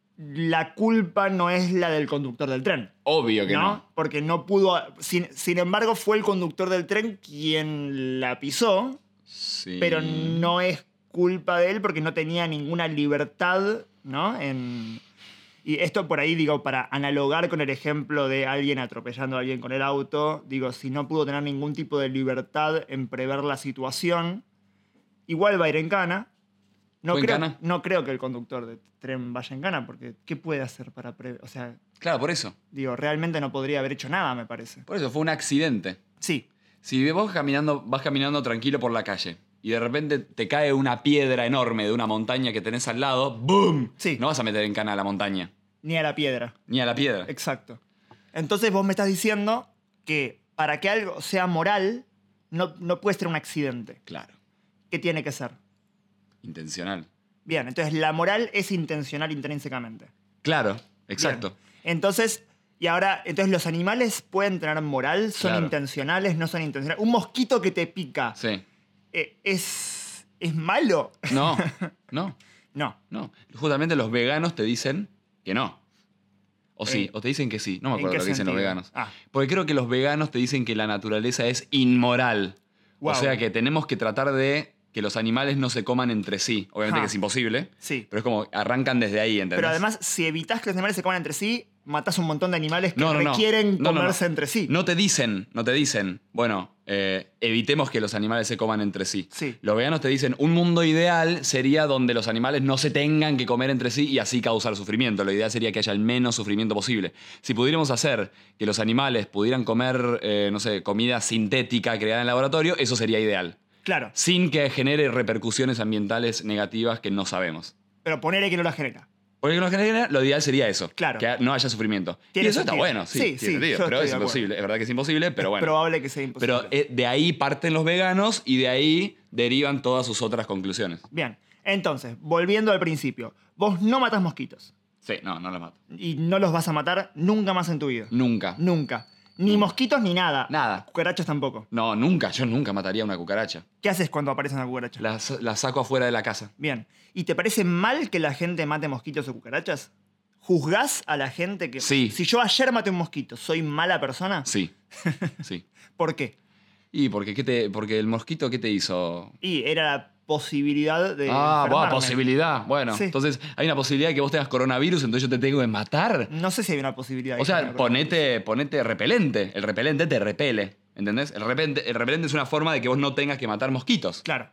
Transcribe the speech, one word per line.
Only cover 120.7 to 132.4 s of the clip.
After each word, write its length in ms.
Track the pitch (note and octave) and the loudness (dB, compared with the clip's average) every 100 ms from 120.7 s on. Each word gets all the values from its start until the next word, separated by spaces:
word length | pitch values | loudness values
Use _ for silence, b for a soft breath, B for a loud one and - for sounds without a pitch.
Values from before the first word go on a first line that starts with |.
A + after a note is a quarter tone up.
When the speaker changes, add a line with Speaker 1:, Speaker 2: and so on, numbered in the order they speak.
| F#2+ F2 - | 0 -4 -2
Speaker 1:
Claro. 240 | D#3+ A2+ | -2 0
Speaker 2:
Que 160 | A2+ B2 | 0 2
no 140 | A#2+ | 2
haya 140 | C3+ C3 | 2 0
sufrimiento. 500 | A2 A2 G2+ F2 - b | 0 0 0 -2 -8 b
Speaker 1:
Tiene 160 | F#3+ G#3+ | 2 2
Speaker 2:
Y 20 | |
eso 100 | C4 | 2
está 100 | - | 0
Speaker 1:
sentido. 120 | - | 2
Speaker 2:
bueno, 220 | E3+ A2 F2 | 2 0 -2
sí, 60 | |
Speaker 1:
Sí, 120 | - | 0
Speaker 2:
tiene 140 | A3 B2+ | 0 0
Speaker 1:
sí, 80 | D3+ | -2
Speaker 2:
sentido, 320 | D3 D#3 G2+ | 0 2 2
Speaker 1:
yo 60 | |
Speaker 2:
pero 120 | F3 B2+ | 2 2
Speaker 1:
estoy 60 | D3 | 2
Speaker 2:
es 40 | |
Speaker 1:
de 60 | C3+ | 0
acuerdo. 80 | |
Speaker 2:
imposible. 300 | G2+ C3 G2+ G2+ | 0 0 0 -2
Es 40 | |
verdad 160 | G2+ A2 | -2 -2
que 40 | |
es 80 | A2+ | -2
imposible, 400 | B2 C#3+ D#3 F3 | -2 0 2 0
pero 180 | C3+ F#3+ | 0 0
Speaker 1:
Es 20 | |
Speaker 2:
bueno. 140 | G3+ D#3 | 2 2
Speaker 1:
probable 360 | D#3 D#3+ D#3+ | 2 2 0
que 60 | C3 | -4
sea 140 | C#3+ | -6
imposible. 300 | C3+ C3 B2 | -8 -2 0
Speaker 2:
Pero, 140 | A#2+ A#2 | 0 2
eh, 160 | C#3 D3 | 0 0
de 160 | B2 A#2+ | 0 2
ahí 260 | C3+ E3+ | 4 2
parten 420 | C3 C#3 C#3+ E3+ | 2 0 0 0
los 100 | D#3 | 2
veganos 580 | D#3+ F3+ F#3 F#3 G#3+ G#3+ | 2 2 2 2 2 0
y 120 | - B2+ | 0 2
de 100 | B2+ | 4
ahí 500 | B2+ D3+ E3 G3+ b b | 4 4 4 0 b b
derivan 520 | A#2 A#2+ C3 C#3+ C#3 | 0 2 4 2 0
todas 220 | B2 B2+ | 0 0
sus 160 | A#2+ G#2+ | 0 -2
otras 280 | A#2 A#2 G#2+ | -2 -2 -2
conclusiones. 500 | G2 F#2+ F#2+ G2 E2+ - | -4 -2 -2 -4 -6 -8
Speaker 1:
Bien. 260 | D#3 B2+ - b b | -6 -6 -8 b b
Entonces, 540 | G3 G3 F3 C3+ A#2+ A#2 | -2 0 0 -4 -8 -12
volviendo 520 | D3+ E3+ | 0 2